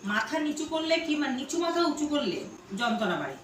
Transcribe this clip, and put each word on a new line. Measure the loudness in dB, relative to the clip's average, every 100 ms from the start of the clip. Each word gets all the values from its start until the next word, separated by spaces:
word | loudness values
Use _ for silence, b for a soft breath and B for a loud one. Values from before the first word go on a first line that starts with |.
মাথা | 0 0 0 0
নিচু | 0 -2 -2
করলে | -2 2 2
কিংবা | 2 0 0
নিচু | -2 -2 0
মাথা | 2 4
উঁচু | 2 2 0
করলে | 2 0 -2 -6 -14 -10 -2
যন্ত্রণা | 0 2 2 0
বাড়ে | -2 -8